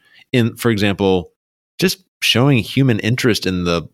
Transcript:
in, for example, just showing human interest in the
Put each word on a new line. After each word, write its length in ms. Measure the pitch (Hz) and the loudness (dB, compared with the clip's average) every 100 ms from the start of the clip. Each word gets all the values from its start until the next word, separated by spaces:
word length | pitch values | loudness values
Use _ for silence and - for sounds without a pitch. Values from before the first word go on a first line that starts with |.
| _ _ _ | _ _ _
in, 260 | 127 117 - | -2 -2 -2
for 140 | 120 | -2
example, 640 | 104 101 98 98 92 82 _ _ _ _ - | 0 0 0 2 0 -2 _ _ _ _ -4
just 260 | - - _ - | -4 -4 _ -6
showing 360 | - 110 139 127 | -2 2 2 2
human 420 | 92 127 135 107 | 0 0 0 0
interest 440 | 110 123 123 98 | 0 0 0 0
in 200 | 95 92 | -2 -2
the 180 | 87 85 73 | -2 -2 -4